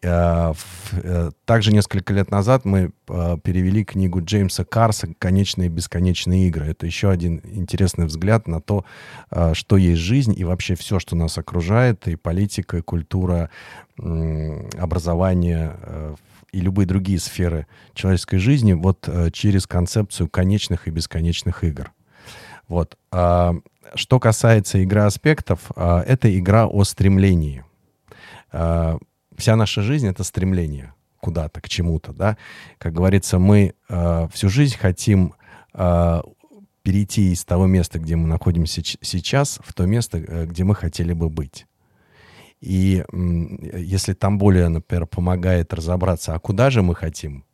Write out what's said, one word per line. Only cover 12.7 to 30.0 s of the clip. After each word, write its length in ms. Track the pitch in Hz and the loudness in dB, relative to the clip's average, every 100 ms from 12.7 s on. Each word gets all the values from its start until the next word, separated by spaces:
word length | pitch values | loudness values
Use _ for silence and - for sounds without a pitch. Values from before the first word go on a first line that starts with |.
| 87 | -6
и 60 | |
культура, 680 | 82 87 78 95 92 87 80 - - - - - | -4 -6 -4 -4 0 -2 -2 -10 -20 -20 -20 -14
м, 680 | - 82 80 78 78 73 - - | -6 -4 -4 -4 -6 -8 -12 -8
образование, 960 | 87 90 85 85 92 90 87 85 80 69 | -4 -4 -2 0 2 2 0 0 -4 -8
э, 340 | - 85 78 76 _ _ _ | -14 -12 -12 -14 _ _ _
и 80 | 98 | -4
любые 260 | 90 95 95 | -2 0 2
другие 320 | 92 92 92 | 0 0 -2
сферы 480 | - - 87 82 71 - - | -4 -4 -2 -2 -8 -16 -20
человеческой 420 | - 95 92 - 95 | -6 0 0 0 0
жизни 380 | 98 143 110 | 2 4 4
вот, 340 | 90 90 92 - | 4 2 0 -2
э, 220 | 85 85 | 0 -2
через 340 | - 104 95 - | 0 0 2 0
концепцию 600 | - 87 - 104 - 85 | -2 0 -2 -4 -4 -4
конечных 580 | - 92 101 - 87 - | 0 2 2 0 -4 -4
и 40 | |
бесконечных 720 | 80 80 85 82 82 - - | -6 -6 -4 -2 -2 -4 -2
игр. 280 | 85 71 - _ _ _ - - - - _ | -2 -4 -10 _ _ _ -20 -20 -20 -20 _
Вот. 300 | 87 78 - _ | -4 -4 -8 _
А, 440 | 92 87 87 87 85 - _ - | 0 2 4 2 0 -8 _ -18
что 260 | - - 127 | -12 0 2
касается 560 | 117 110 117 110 98 98 | 4 2 4 4 4 0
игры 220 | 95 101 | 2 4
«Аспектов», 680 | 104 - 151 151 - 87 - - | 2 2 0 0 0 -4 -4 -4
а, 260 | 87 85 | 2 2
это 260 | - 131 117 95 | 2 2 2 2
игра 280 | 92 104 110 | 4 4 4
о 180 | 101 | 2
стремлении. 800 | 98 - 95 98 98 90 76 67 65 _ _ _ _ - - - _ | 0 2 4 6 6 4 0 -6 -16 _ _ _ _ -20 -20 -20 _
А, 460 | - 82 85 82 82 - _ _ - | -4 0 0 0 -2 -8 _ _ -6
вся 200 | - 110 | 2 2
наша 260 | 104 - | 2 0
жизнь — 240 | 101 147 | -2 0